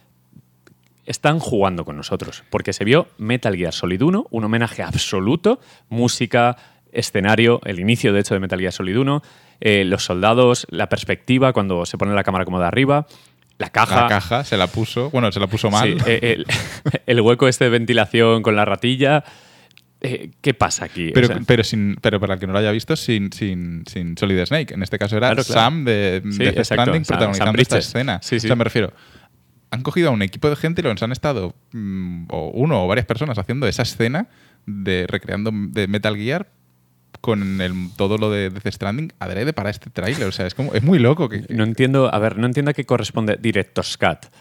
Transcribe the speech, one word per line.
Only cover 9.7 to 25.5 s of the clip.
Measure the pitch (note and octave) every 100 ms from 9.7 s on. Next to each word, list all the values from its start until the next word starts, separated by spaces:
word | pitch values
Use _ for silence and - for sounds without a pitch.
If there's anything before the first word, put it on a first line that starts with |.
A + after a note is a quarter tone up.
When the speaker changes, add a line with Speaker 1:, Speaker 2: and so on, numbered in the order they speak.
| G2+
Speaker 1:
los | F#2+ F#2+
soldados, | - F2+ G2+ A#2+ B2 B2 -
la | D#2+ G#2
perspectiva | - - F#2 - B2+ C3
cuando | A#2 G2 F2+ F2
se | F#2+
pone | G2
la | G2+
cámara | G2 F#2+
como | F2+ F2+
de | F2
arriba, | G#2+ C3+ C#3+ D3 - _ _ _ -
la | -
caja. | - A2+ F#2+
Speaker 2:
La | A#2+
caja, | G#2 - A#2
se | C#3 G#2
la | F2+
puso, | - A2 - C3+
bueno, | C3+ A#2
se | F#2+
la | G2
puso | G#2+ A2
mal. | G#2 G#2+ -
Speaker 1:
Sí, | A#2
eh, | A2+ A#2+ A2+
el, | - - - -
<laughs> | D3+ C#3+ -
el | A#2+
hueco | A2 A#2+ C3+
este | B2
de | B2+
ventilación | A#2 A2+ A#2 G2+ A#2 A2+ A2+
con | G#2+ G#2+
la |
ratilla. | G#2 G2 A#2+ C3 C3+ D3 - - _ _ _ _ _ _
Eh, | B2+ B2 - -
¿qué | C#3+
pasa | B2 F#2 - -
aquí? | - E2
Speaker 2:
Pero, | C3 A#2+
Speaker 1:
O |
sea | - -
Speaker 2:
pero | B2
sin, | G#2+ A2+ G2+ G2+
pero | A#2 G#2
para | G2
el | F#2+
que | F#2+
no |
lo | G2
haya | G#2+
visto, | A2 - D#3+
sin, | - A2 G2
sin, | - G#2 F#2 F2 E2+ E2
sin | F#2+ F2 E2
Solid | G2+ F#2 F2+
Snake. | D#3 D3
En | F#2
este | G2 G#2+
caso | G2+ G#2+
era | B2
Speaker 1:
Claro, | B2+
claro. | B2